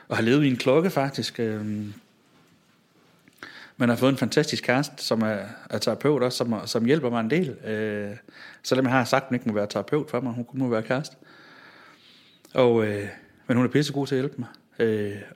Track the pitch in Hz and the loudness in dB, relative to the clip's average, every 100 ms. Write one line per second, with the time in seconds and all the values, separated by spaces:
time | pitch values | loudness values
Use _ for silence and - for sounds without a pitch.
0 | - 113 113 143 143 120 127 143 165 143 | -6 0 4 4 4 2 4 4 4 0
1 | 139 - - - 113 107 107 107 104 101 | -2 -2 -6 -4 -4 -4 -4 -6 -8 -12
2 | _ _ _ _ _ _ _ _ _ _ | _ _ _ _ _ _ _ _ _ _
3 | _ _ _ _ - - - - 120 113 | _ _ _ _ -20 -20 -12 0 0 4
4 | 131 135 120 156 147 117 - 127 147 - | 2 2 2 2 0 0 2 2 0 -6
5 | - 113 110 104 101 - - 107 - 107 | -2 0 0 -2 -6 -14 -8 -4 -2 0
6 | 139 143 123 - 120 107 - 117 117 160 | 2 2 0 0 -2 -2 -2 0 2 2
7 | 127 117 113 156 160 101 107 107 107 104 | 2 -2 0 0 -2 -6 -6 -4 -4 -4
8 | 101 113 - - - - - 131 131 131 | -8 -12 -18 -20 -20 -12 -2 2 4 2
9 | 120 131 - 123 117 104 101 104 - 151 | 2 0 0 -4 -2 -2 -2 -4 -2 -2
10 | 135 123 123 117 117 131 131 110 110 131 | -2 -4 -4 -6 -6 -4 0 0 0 -4
11 | 156 - - - - - - - - - | -4 -14 -20 -20 -20 -20 -20 -20 -20 -20
12 | - - _ _ - - 123 117 107 104 | -20 -20 _ _ -4 2 4 4 2 -2
13 | 101 - - _ - 120 123 139 151 139 | -6 -12 -20 _ 0 2 2 2 0 -2
14 | 135 131 143 147 127 - _ - 113 107 | -2 -2 -2 -6 -12 -14 _ -2 0 0
15 | 104 104 - | -4 -8 -14